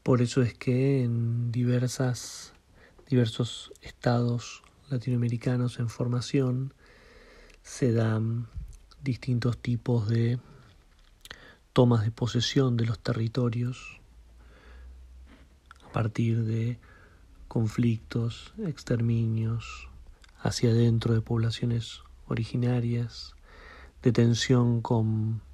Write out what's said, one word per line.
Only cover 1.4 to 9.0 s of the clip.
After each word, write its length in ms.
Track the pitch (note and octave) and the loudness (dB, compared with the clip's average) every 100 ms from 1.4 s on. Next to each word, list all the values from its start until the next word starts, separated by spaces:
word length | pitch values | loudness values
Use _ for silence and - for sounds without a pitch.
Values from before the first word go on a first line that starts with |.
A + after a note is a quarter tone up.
| A#2+ | -2
diversas, 1000 | A#2+ B2 B2 B2 - B2+ A#2+ - - - - _ - - - - | 0 0 2 0 0 -2 -2 -8 -14 -18 -20 _ -20 -20 -20 0
diversos 640 | B2+ A2+ - A#2+ - - - | 2 2 0 -6 -6 -16 -18
estados 840 | - - - A#2+ A#2+ A#2+ - - - _ - | -20 -4 0 2 0 -2 -6 -16 -20 _ -6
latinoamericanos 920 | C3 B2+ B2 A#2+ A#2 C3 B2 B2 - | -4 -2 0 0 -2 -2 0 -2 -2
en 100 | A#2 | -6
formación 840 | - B2 A#2+ A2+ C#3+ B2+ B2+ C3+ _ - - - - - - - - | -4 -2 -2 0 0 2 0 -6 _ -20 -20 -20 -20 -20 -20 -20 -20
se 320 | - - B2+ | -18 0 2
dan 540 | A2+ A2+ A2 A2+ A#2 A#2 - - - - - | 2 2 0 -2 -4 -6 -10 -12 -18 -20 -8